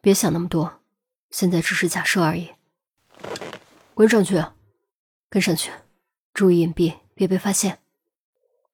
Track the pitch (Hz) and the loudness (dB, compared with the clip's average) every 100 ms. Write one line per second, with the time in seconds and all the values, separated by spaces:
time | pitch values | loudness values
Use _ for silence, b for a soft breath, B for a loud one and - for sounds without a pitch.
0 | 202 196 185 165 175 165 175 - _ _ | 2 2 2 -2 -2 -2 -4 -8 _ _
1 | _ _ _ - 185 175 - 180 175 180 | _ _ _ -2 0 0 0 -2 -2 -2
2 | 165 190 160 170 170 - _ _ _ _ | -2 0 0 -2 -8 -16 _ _ _ _
3 | _ - - - - - - _ _ - | _ -20 -14 -14 -14 -16 -20 _ _ 2
4 | 214 226 185 185 - - _ _ _ _ | 4 4 2 0 -2 -8 _ _ _ _
5 | _ _ _ 196 185 160 - - _ _ | _ _ _ -2 0 -2 -6 -12 _ _
6 | _ _ _ - 190 175 170 165 170 - | _ _ _ 0 4 4 2 0 -2 -4
7 | _ - 190 185 202 190 196 - _ _ | _ -4 -2 -2 -2 -2 -2 -6 _ _
8 | _ _ _ _ _ _ _ | _ _ _ _ _ _ _